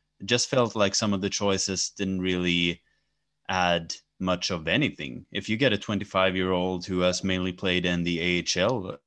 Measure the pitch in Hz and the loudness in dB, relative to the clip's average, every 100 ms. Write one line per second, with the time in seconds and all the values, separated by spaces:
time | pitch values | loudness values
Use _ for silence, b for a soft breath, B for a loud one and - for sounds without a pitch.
0 | _ _ 95 120 - 135 113 110 98 - | _ _ -2 0 2 2 2 2 2 2
1 | 107 95 98 - 101 95 - 92 - - | 0 0 -2 0 0 0 0 -2 -4 -4
2 | 95 95 92 90 90 87 85 85 _ _ | -4 0 0 0 2 2 2 -2 _ _
3 | _ _ _ _ - 92 90 85 82 - | _ _ _ _ -2 2 2 2 -2 -12
4 | _ _ 92 90 - 87 78 110 131 - | _ _ -2 0 -2 -4 0 0 0 -2
5 | 69 60 - 101 104 110 131 101 - 101 | -10 -12 -10 -8 -4 0 2 2 -2 -4
6 | 104 95 95 92 92 90 92 90 90 90 | -2 2 2 2 0 0 0 -2 -2 2
7 | 90 90 95 92 92 90 98 90 87 87 | 2 2 0 0 -2 -2 0 0 2 0
8 | 85 85 87 87 85 90 101 123 92 - | 0 0 0 0 0 0 0 0 -6 -12